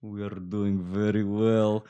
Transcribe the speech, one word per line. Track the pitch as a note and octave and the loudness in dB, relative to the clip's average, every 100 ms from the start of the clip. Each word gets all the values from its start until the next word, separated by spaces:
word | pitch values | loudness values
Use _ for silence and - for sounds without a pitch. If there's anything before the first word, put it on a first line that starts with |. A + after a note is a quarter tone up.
We | G#2+ G#2 | -10 -8
are | G2+ | -8
doing | F#2+ F#2 G#2 G2+ G2 | -8 -6 -2 0 0
very | F2+ F#2+ G#2 G#2 | -2 -2 0 2
well. | G2+ G#2 A2 A2 G#2+ G#2+ | 0 2 2 4 4 0